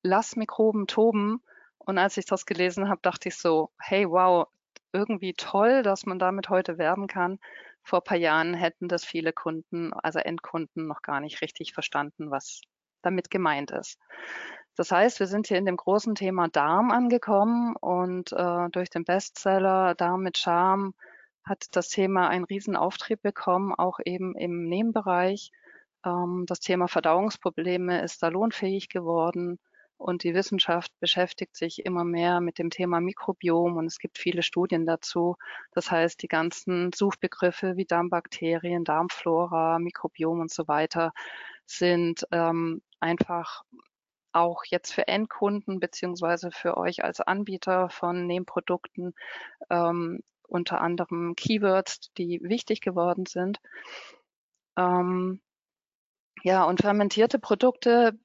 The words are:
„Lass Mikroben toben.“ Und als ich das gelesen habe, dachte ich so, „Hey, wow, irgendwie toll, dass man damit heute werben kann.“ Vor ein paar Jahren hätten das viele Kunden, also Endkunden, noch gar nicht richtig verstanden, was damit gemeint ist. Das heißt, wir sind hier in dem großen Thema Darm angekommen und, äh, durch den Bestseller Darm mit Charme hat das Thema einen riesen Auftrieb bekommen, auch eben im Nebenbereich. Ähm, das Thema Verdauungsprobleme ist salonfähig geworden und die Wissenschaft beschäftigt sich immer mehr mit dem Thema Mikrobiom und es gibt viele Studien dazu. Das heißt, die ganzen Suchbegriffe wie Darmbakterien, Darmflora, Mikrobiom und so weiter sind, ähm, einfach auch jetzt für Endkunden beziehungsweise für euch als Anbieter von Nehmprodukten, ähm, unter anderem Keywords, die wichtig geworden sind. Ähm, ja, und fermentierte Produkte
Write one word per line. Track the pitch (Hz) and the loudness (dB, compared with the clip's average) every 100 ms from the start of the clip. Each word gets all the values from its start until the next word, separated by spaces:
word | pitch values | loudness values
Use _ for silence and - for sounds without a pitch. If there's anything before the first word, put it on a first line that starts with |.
„Lass | - 190 - - | 4 2 2 -6
Mikroben | 220 - 220 214 190 | -4 2 4 4 0
toben.“ | - 226 214 202 233 _ - _ _ | 4 4 4 0 -2 _ -20 _ _
Und | - 190 | -2 2
als | 190 196 | 2 0
ich | - | -2
das | 190 - | -4 -2
gelesen | 165 180 180 196 | 0 0 0 -2
habe, | 190 | 0
dachte | 180 175 180 | -2 -2 -10
ich | - | -2
so, | 170 160 156 _ | 2 2 0 _
„Hey, | - 196 196 | -2 0 4
wow, | 180 185 175 - _ _ - _ | 4 6 6 2 _ _ -20 _
irgendwie | 190 214 202 185 | -2 -2 -2 -4
toll, | - - 196 220 269 | -8 -2 4 6 6
dass | 214 196 202 | 4 0 -2
man | 185 | 0
damit | 185 196 185 | 0 0 0
heute | 185 185 165 | 0 0 0
werben | 160 190 196 | 0 0 -2
kann.“ | 190 175 196 - - - _ | -2 -2 -2 -12 -20 -20 _
Vor | - 180 | 0 0
ein | |
paar | - 175 | 2 2
Jahren | 170 156 165 | 4 4 2
hätten | 175 170 - 175 | 0 -2 -2 -4
das | 170 | -2
viele | - 165 160 | -2 -2 -2
Kunden, | - 165 160 - 170 165 | -2 -6 -6 -6 -6 -6
also | - 160 165 | -4 -4 -2
Endkunden, | - 170 - 165 156 - 160 | -4 -6 -6 -8 -6 -6 -6
noch | 147 | -8
gar | - 143 | -6 -6
nicht | 151 - | -6 -8
richtig | 160 - 165 | -8 -8 -10
verstanden, | - - 143 143 - 151 | -8 -4 -4 -4 -8 -6
was | 139 - - - _ _ _ | -6 -6 -18 -20 _ _ _
damit | 180 185 - | -2 -2 -2
gemeint | 190 170 143 143 | 0 0 0 -4
ist. | - - - _ - - - - - - - | -8 -8 -18 _ -18 -14 -12 -12 -16 -10 -4
Das | 175 | 2
heißt, | 180 226 - | 4 4 2
wir | 190 | -2
sind | 208 220 | 0 0
hier | 190 | 0
in | |
dem | 196 180 | 2 0
großen | - 202 233 | 2 2 2
Thema | 202 190 185 165 | -2 -2 0 2
Darm | 151 143 180 233 | 2 4 4 4
angekommen | 233 247 240 214 202 214 233 233 - | 4 4 2 4 4 4 2 0 -2
und, | - 180 180 185 180 | -2 0 0 -2 -4
äh, | - 180 175 175 | -2 0 0 -2
durch | 180 180 | -2 -4
den | 170 | -4
Bestseller | 165 185 - - 196 190 190 190 185 | 0 0 0 -2 2 4 4 4 4
Darm | 170 175 180 | 2 0 0
mit | 190 - | -2 -2
Charme | - 170 185 196 196 - - - _ _ | 2 4 4 4 0 -8 -20 -20 _ _
hat | - 196 - | -8 -6 -2
das | 180 175 | -4 -2
Thema | - 190 190 175 | 0 2 4 2
einen | 180 | 0
riesen | 175 196 208 190 | -2 -6 -2 0
Auftrieb | 175 - - 220 | 0 -2 -6 -2
bekommen, | 202 - - 180 196 | -2 -2 0 0 0
auch | - 185 - | 0 -2 -2
eben | - 180 185 - | -6 -4 -6 -4
im | 175 175 170 | -4 -4 -2
Nebenbereich. | 180 226 214 202 180 185 202 - _ - - _ _ | 0 0 0 2 2 2 0 -8 _ -20 -20 _ _
Ähm, | 185 175 180 180 175 | -4 -2 -2 -4 -4
das | 180 | -6
Thema | - 180 180 | 0 0 2
Verdauungsprobleme | 175 160 175 208 - 180 160 175 180 180 175 | 2 4 2 2 -2 -6 -2 -2 -2 0 -2
ist | 170 - | -2 -4
salonfähig | 165 180 226 - 190 196 - | -2 0 -2 0 -2 -2 -4
geworden | 185 170 170 165 175 175 175 _ _ _ _ | -6 0 0 0 -2 -6 -6 _ _ _ _
und | 180 180 | -6 -2
die | 175 | 0
Wissenschaft | 175 196 202 - 170 - _ | 0 0 0 2 0 -2 _
beschäftigt | 175 180 180 - 190 - | -2 0 0 -2 -10 -6
sich | 170 - | -6 -4
immer | - 180 | -4 -2
mehr | 170 170 175 175 | 0 2 2 2
mit | 170 - | 0 -2
dem | 170 | -6
Thema | - 180 170 | -2 0 0
Mikrobiom | 180 - - 180 175 165 175 170 | -2 -4 -6 -2 2 2 2 0
und | 165 | -4
es | - | -6
gibt | - - | -12 -4
viele | 180 175 | -2 -2
Studien | 165 175 185 170 165 | -2 0 0 0 0
dazu. | 165 - 175 175 175 - - - | -2 -2 0 0 -2 -10 -16 -6
Das | - - | -4 0
heißt, | 170 165 - | 2 2 -2
die | - | -2
ganzen | 160 165 - - 180 180 | -2 -2 -4 -4 -2 -2
Suchbegriffe | - 202 - 175 - 180 - 190 185 | 0 -2 0 -6 0 0 0 -4 -2
wie | 185 | 0
Darmbakterien, | 170 175 175 - - 165 165 175 175 | 0 2 -2 -4 -4 -2 0 0 -2
Darmflora, | 165 156 175 - 175 165 175 165 165 165 | 0 0 0 -2 0 2 2 0 2 0
Mikrobiom | 170 - 165 - 160 170 | -2 -6 -10 -4 -2 0
und | 160 | -4
so | - 156 | -6 -2
weiter | 147 156 170 165 - - - - - _ | 0 0 0 -2 -4 -14 -14 -16 -20 _
sind, | - 180 175 170 165 - | 0 2 4 2 -2 -2
ähm, | 170 165 165 165 165 _ _ | 0 2 0 -2 -4 _ _
einfach | 165 170 - 175 165 - _ - _ _ _ _ _ | -2 0 0 -2 -6 -14 _ -20 _ _ _ _ _
auch | 170 170 170 | 2 2 0
jetzt | - 180 - | -4 -4 -2
für | - - | -2 0
Endkunden | 202 220 - 202 208 202 190 | 0 -2 0 0 0 -4 -4
beziehungsweise | 180 - 180 175 170 175 175 | -4 -4 -6 -2 0 0 -4
für | - 180 - | -4 -2 0
euch | 175 180 | -2 -2
als | - - | -4 -2
Anbieter | - 190 202 190 - 185 180 | -2 0 -2 -4 0 2 0
von | - 175 175 175 | -2 -2 -2 -2
Nehmprodukten, | 180 180 - - 175 - - 180 - - - - - - | -2 -2 -6 -2 -4 -4 -8 -8 -10 -14 -14 -16 -18 -2
ähm, | 175 170 170 170 180 - _ _ | 2 2 0 -2 -6 -12 _ _
unter | 175 170 175 | -4 -2 -2
anderem | 170 175 175 170 170 170 | 0 -2 -4 -4 -4 -4
Keywords, | - 220 202 190 190 - - - | -2 2 4 2 0 -10 -12 -8
die | 175 170 | -6 -4
wichtig | 175 240 - 226 | -2 -4 -2 -2
geworden | - 180 175 175 185 | -2 0 0 0 -4
sind. | 180 185 208 - - - - - - _ _ _ _ _ - | -4 -4 -4 -10 -20 -18 -18 -18 -20 _ _ _ _ _ 0
Ähm, | 180 180 180 185 185 190 _ _ _ _ _ _ _ _ _ - | 2 4 2 0 -2 -6 _ _ _ _ _ _ _ _ _ -4
ja, | 180 190 | 2 4
und | 170 180 | 4 4
fermentierte | 208 208 202 - 233 247 | 4 4 2 4 4 2
Produkte | - 208 254 247 240 240 226 220 | 0 4 4 4 4 6 6 2